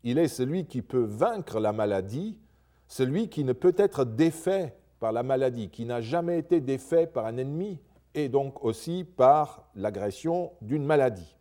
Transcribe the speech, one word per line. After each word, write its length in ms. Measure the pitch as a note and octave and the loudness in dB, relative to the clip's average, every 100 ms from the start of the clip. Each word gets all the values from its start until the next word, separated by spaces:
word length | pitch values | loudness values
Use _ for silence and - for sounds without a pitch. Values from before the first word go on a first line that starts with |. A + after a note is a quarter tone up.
Il 140 | A#2+ C3 | 0 2
est 100 | D#3+ | 2
celui 380 | - B2+ F3 E3+ | 0 -2 -2 -4
qui 160 | B2+ | -8
peut 200 | - B2+ | -2 0
vaincre 560 | A2+ G#2+ G3 A3 D#3+ A2 | 0 0 0 0 -6 -2
la 140 | G#2+ | -2
maladie, 640 | G#2+ G#2 G2 F#2+ B2 G#3 - _ _ _ _ _ | 0 0 0 -4 -8 -8 -12 _ _ _ _ _
celui 420 | - C3 D#3+ A3+ | -2 0 0 -2
qui 140 | - | -2
ne 100 | C3 | -2
peut 220 | B2 F3+ F3 | 2 2 4
être 280 | G3+ - | 2 2
défait 720 | B2+ A2 E3 D#3+ - G3 D#3+ - _ _ | -2 2 2 2 -2 -2 -4 -10 _ _
par 100 | A2+ | -2
la 140 | A2+ | -2
maladie, 460 | B2+ C3+ C3 A#2+ G2+ | 0 0 0 -2 -10
qui 140 | - | -8
n'a 160 | A#2 A#2+ | -6 -6
jamais 380 | A2+ E3 E3+ E3+ | -2 -2 0 -2
été 220 | D3 F3 | 2 0
défait 480 | C3 C3+ - E3 E3 | 0 -4 2 2 2
par 180 | C3 A2 | -2 -4
un 120 | A#2 | -4
ennemi, 420 | C3+ D3+ G3+ F3 _ _ _ | -4 -4 -6 -10 _ _ _
et 140 | D3 C#3+ | -4 0
donc 340 | C3+ C#3 - | 0 0 -4
aussi 380 | A#2 A2 - F3 | -4 -4 -6 -6
par 600 | F3 - C3 D3+ D3 - - | -8 6 8 8 4 -6 -20
l'agression 800 | G#2 G#2 G2+ G2+ G2 D#3+ E3+ F3 - | -6 -6 -2 -6 -4 -4 -4 -4 -10
d'une 240 | G#2+ D3 | -4 -2
maladie. 520 | C#3+ D3+ C3 G2+ D#2+ _ | 2 4 4 0 -14 _